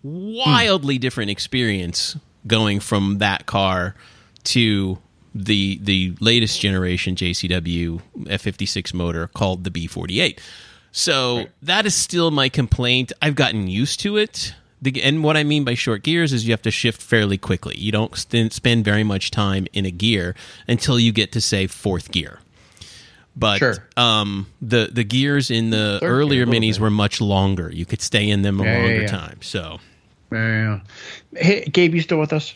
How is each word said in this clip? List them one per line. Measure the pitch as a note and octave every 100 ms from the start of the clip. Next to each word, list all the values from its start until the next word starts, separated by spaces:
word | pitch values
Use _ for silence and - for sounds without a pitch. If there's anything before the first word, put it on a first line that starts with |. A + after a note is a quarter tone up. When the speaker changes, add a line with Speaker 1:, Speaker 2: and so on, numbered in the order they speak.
Speaker 1:
Wildly | C3+ E3+ G3 A3+ C4 B3+ A#3 F#3+ C#3 C3
different | B2+ - G#2
experience | G2+ - B2+ A#2+ G2 F2 F2+ - D3+ _ _ G#2+
going | A2+ G#2+ G2+
from | - G#2 G2 G2+
that | G2+ F#2+ -
car | G2 G2 F#2 F2+ - - - _ _ -
to | B2 A2+ G2+ F#2+ F#2+ _ _ _
the, | - G2 G#2 G2 F#2+
the | G2 F#2+ F#2 E2+
latest | G#2+ A#2 A2 -
generation | G2+ F#2+ F2+ F2+ - F2+
J | F2+
C | E2+ F2
W | F2+ E2 E2+ E2+ E2+ - - -
F | G2
fifty-six | - - G2 - -
motor | F2+ E2+ E2 E2+
called | - G2+ F#2 F#2
the |
B | F2 E2+
forty-eight. | - F2 G2 - - - - - - _
So | - - C#3 B2+ A#2+
Speaker 2:
Right. | G#2 _
Speaker 1:
that | C#3+ F#3+ G#3
is |
still | - - E3+ E3
my | D3+ C3
complaint. | - A#2+ - B2 B2+ C3 -
I've | D3+ C#3+
gotten | C3 A2 F#2+
used | F#2+ C#3 -
to | G3+ G#3
it. | G#3+ - - - _ _
The, | C3+ C3
and | C3+ D#3
what | D3+ D#3
I |
mean | D3 D3+ C3
by |
short | A#2+ - G#2+
gears | D3 E3+ D#3+
is | B2+ A2+
you |
have | A2+
to | A2+
shift | - A#2 -
fairly | - A#2 G#2 G2
quickly. | - F#2 - -
You | G2+
don't | G#2+ A2 -
st-, | - A#2 A2+
spend | - B2 A#2 G#2
very | G#2
much | G#2+ G2 -
time | - G2+ F#2+ F#2
in | - F#2+
a |
gear | F2 G#2+ G#2+ F2 - - - -
until | A#2+ - B2
you | A#2
get | A2 G2+
to, | A#2
say, | - G2+ F#2+
fourth | - G#2 F2+ -
gear. | F2+ C#2+ - _ _ _ - - - - - _ -
But | A2 G2
Speaker 2:
Sure. | C3 F#2+ - -
Speaker 1:
um, | A#2+ G#2+ G#2 G2 G2 _
the, | A2+ A#2+ A2
the | A#2
gears | G#2+ B2+ C#3 C#3+ C3
in | A2+ A2+
the | A2 G#2+ G2+
Speaker 2:
Third | F3
gear, |
Speaker 1:
earlier | B2 D3 C3+
Speaker 2:
a | A#2+
little | A#2
Speaker 1:
Minis | A2
Speaker 2:
bit. | G2+
Speaker 1:
were | A2
much | G#2 G2+ -
longer. | G#2 G2 G2 F#2+ E2
You | E2 F2
could | A2
stay | - G#2 G#2
in | G#2
them | G2+ G2
a |
Speaker 2:
Yeah, | G#2 A#2
yeah, |
Speaker 1:
longer | A#2 A2+
Speaker 2:
yeah. | G#2+
Speaker 1:
time. | G2 D#2 -
So. | - G2+ D#2+ D#2 - _ _ _ _
Speaker 2:
Yeah, | A#2 A2+
yeah, | A2 A2 G2+ - - - - _
yeah. | -
Hey, | E3 G3+ -
Gabe, | F3+ F3 E3+
you |
still | D#3 E3
with | D3+
us? | D#3 -